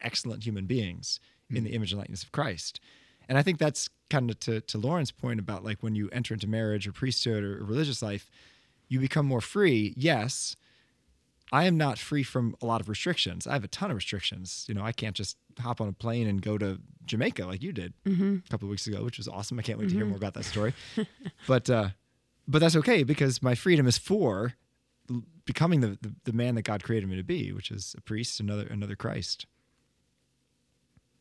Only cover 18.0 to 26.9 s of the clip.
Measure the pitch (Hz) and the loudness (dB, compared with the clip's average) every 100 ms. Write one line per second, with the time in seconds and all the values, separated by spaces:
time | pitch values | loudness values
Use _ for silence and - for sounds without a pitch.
18 | 196 180 196 190 - 113 101 101 110 98 | 0 2 2 0 -2 -6 -4 -6 -4 -4
19 | 120 - 104 95 104 120 107 107 101 101 | -4 -6 -8 -8 -6 -6 -4 -2 0 0
20 | 107 98 101 - 101 104 107 - - - | 0 -2 -4 -6 -4 0 0 -2 -6 -4
21 | 208 - 214 - - 127 - 117 98 - | -4 -6 -14 -6 2 4 4 2 2 -4
22 | _ _ _ _ - 151 165 160 190 214 | _ _ _ _ 0 6 6 6 6 4
23 | 131 147 139 120 127 123 185 160 127 - | 4 4 2 2 2 2 6 6 6 4
24 | - 208 139 95 123 - _ _ _ _ | 2 2 2 2 -2 -4 _ _ _ _
25 | - 120 - - - - 170 160 110 101 | -6 -6 -6 -10 -6 2 4 6 4 0
26 | 104 - - 113 123 113 104 104 - | -8 -8 -2 0 2 0 -2 -4 0